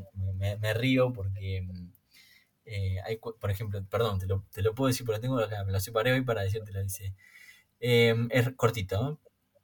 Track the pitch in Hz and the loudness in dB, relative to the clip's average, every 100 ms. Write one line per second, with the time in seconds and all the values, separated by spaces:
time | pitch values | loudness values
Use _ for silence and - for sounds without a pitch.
0 | 98 98 95 95 98 104 107 110 131 131 | -12 -6 -4 -2 -2 -2 -2 0 4 4
1 | 127 120 98 98 95 95 92 92 87 - | 4 0 -4 -4 -4 -4 -6 -10 -14 -18
2 | _ - - _ _ _ - 101 95 95 | _ -20 -20 _ _ _ -10 -4 -2 -2
3 | - 113 120 - 101 98 110 98 95 123 | -4 -6 -8 -6 -4 -4 -4 -6 -4 0
4 | 113 95 92 95 - - 107 135 135 127 | 0 0 -2 -4 -4 -2 0 2 2 2
5 | 120 107 127 131 107 104 98 95 107 113 | 0 -2 0 0 0 -2 -2 -2 0 0
6 | 120 131 127 110 98 101 101 98 98 - | 2 2 2 0 0 -2 -4 -6 -6 -6
7 | - - - - - - _ _ 123 120 | -8 -10 -16 -20 -20 -20 _ _ 4 6
8 | 117 113 117 127 123 - 117 - 95 98 | 6 4 2 2 2 2 0 2 -2 0
9 | 139 151 _ _ _ _ | -2 -4 _ _ _ _